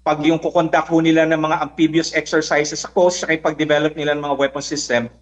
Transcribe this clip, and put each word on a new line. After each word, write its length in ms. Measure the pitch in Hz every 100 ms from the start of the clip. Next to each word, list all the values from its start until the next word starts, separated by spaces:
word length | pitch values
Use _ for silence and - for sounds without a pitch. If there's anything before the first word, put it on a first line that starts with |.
pag 160 | - 151
yung 180 | 147 160
kukondak 540 | 160 175 160 165 156
ho 80 | 165
nila 240 | 165 160 160
ng 80 | 160
mga 160 | 156 160 147
amphibious 400 | - 160 160 156
exercises 720 | 156 151 165 156 147 151 151
sa 80 | -
coast, 320 | 190 180 180
saka 160 | 170 160
yung 80 | 160
pag-develop 480 | 147 151 147 151 156
nila 160 | 147
ng 140 | 147 143
mga 100 | 139
weapon 240 | 139 143
system. 460 | - 147 - 120 117 -